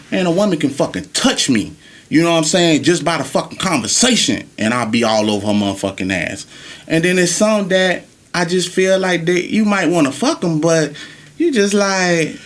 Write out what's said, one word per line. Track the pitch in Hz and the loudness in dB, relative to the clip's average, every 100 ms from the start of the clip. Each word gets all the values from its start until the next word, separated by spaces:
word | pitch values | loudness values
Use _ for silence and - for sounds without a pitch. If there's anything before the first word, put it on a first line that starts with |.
| - | -6
man, | 190 180 | -2 0
a | |
woman | 170 208 165 | 0 0 0
can | 135 | -2
fucking | 135 160 92 - | -2 -4 -6 -8
touch | - 254 247 - | -2 -2 0 0
me. | 113 - - - - - | 0 -2 -10 -20 -20 -2
You | 147 | 2
know | 170 | 2
what | 165 | 2
I'm | |
saying? | 156 185 170 147 | 2 2 4 2
Just | 143 170 | 2 0
by | 151 160 | 0 -2
the | |
fucking | - 180 - - | -2 -4 -4 -6
conversation, | 190 143 104 - 254 214 - 90 - - | -4 -2 -2 0 2 2 0 -2 -6 -4
and | 110 | -2
I'll | 123 110 | -2 -2
be | 113 | 0
all | 113 110 107 | 2 2 2
over | 104 107 | 0 0
her | |
motherfucking | 104 101 98 98 - 92 | 0 0 -2 -6 -4 -4
ass. | 92 - 101 - - - - - | -4 -4 -8 -14 -20 -20 -16 -4
And | 160 | 0
then | 175 185 | 2 2
there's | 175 | 0
some | - 214 208 185 | 2 0 0 0
that | 190 185 - - - _ | 0 0 -2 -8 -20 _
I | 170 | -4
just | 170 185 - | -2 -2 -2
feel | - 185 190 | 0 2 2
like | 185 175 165 | 0 -2 0
that | 180 - | -2 0
you | 214 | 0
might | 214 196 160 | 0 0 0
wanna | 175 135 | 2 0
fuck | - 277 330 | 0 -2 0
'em, | 180 156 | 0 4
but | 165 165 147 - - - - - | 4 4 0 -6 -18 -20 -10 -2
you | 330 | 0
just | 240 202 | 2 2
like, | 202 196 190 180 165 151 - | 2 0 0 2 2 0 -6